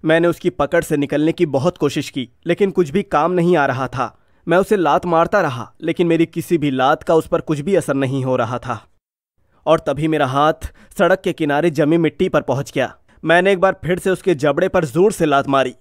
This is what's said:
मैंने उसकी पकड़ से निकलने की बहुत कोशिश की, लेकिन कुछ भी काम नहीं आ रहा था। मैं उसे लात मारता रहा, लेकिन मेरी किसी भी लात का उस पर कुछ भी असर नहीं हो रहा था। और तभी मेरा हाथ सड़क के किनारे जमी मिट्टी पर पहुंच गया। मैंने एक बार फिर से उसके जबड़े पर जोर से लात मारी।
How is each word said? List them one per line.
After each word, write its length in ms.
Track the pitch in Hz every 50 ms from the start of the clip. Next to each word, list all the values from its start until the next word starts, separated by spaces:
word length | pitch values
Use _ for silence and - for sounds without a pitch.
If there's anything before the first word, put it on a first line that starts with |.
| -
मैंने 240 | 160 160 165 170 175
उसकी 220 | 165 - - 180
पकड़ 320 | 175 - 143 139 - 170 160
से 140 | - 160
निकलने 360 | 143 143 139 - 143 151 160 165
की 140 | - 180
बहुत 320 | 160 131 139 123 135 135 -
कोशिश 320 | - 143 - 156 139 -
की, 200 | - 139 127 - _ _ _
लेकिन 240 | 165 175 - 208 196
कुछ 200 | 180 - 175 143
भी 120 | 135 202 196
काम 300 | - - 151 151 175 180
नहीं 240 | 180 170 175 180
आ 100 | 160 143
रहा 220 | 135 127 127 135 123
था। 300 | - 131 127 110 - _ _ _ _ _ _ -
मैं 100 | 170 180
उसे 180 | 196 - 220
लात 300 | 202 170 147 143 139 -
मारता 340 | 139 160 160 170 165 - 208
रहा, 340 | 185 151 123 120 113 - _ _ -
लेकिन 240 | 156 160 - 180
मेरी 200 | 170 160 160 165
किसी 320 | 160 - 170 160 - 180 165
भी 120 | 139 147
लात 320 | 131 127 127 135 156 156 -
का 120 | - 170
उस 120 | 160 160
पर 140 | - - 165
कुछ 200 | - - 160 143
भी 140 | 143 151 196
असर 200 | 175 151 - 139
नहीं 300 | 135 139 127 135 139 127
हो 120 | 131 127
रहा 220 | 123 120 110 127 123
था। 300 | - 127 120 101 - _ _ _ _ _ _ _ _ _ _ _ _ _ _ _ _
और 140 | - 156 160
तभी 280 | - - 139 135 151 160
मेरा 180 | 156 151 143
हाथ 260 | 127 127 139 147 156 165 - - - - - - _ - -
सड़क 220 | 196 170 180 185
के 120 | - 185 165
किनारे 380 | - 160 143 143 147 156 175
जमी 260 | 151 139 156 143 160
मिट्टी 320 | 170 165 151 - _ 180 185
पर 140 | - 156 135
पहुंच 300 | - 131 127 139 - -
गया। 220 | 143 127 110 - _ _ _ _ _ -
मैंने 280 | 156 165 175 180 190 202
एक 80 | 180
बार 200 | 180 190 185 - -
फिर 140 | 151 180 175
से 120 | - 196
उसके 240 | 185 - - 196 175
जबड़े 340 | 139 135 147 139 151 175 190
पर 160 | - 190 165
जोर 280 | 143 113 156 180 214 208
से 140 | - 170
लात 220 | 156 143 139 135 143
मारी। 260 | 139 135 131 127 120 _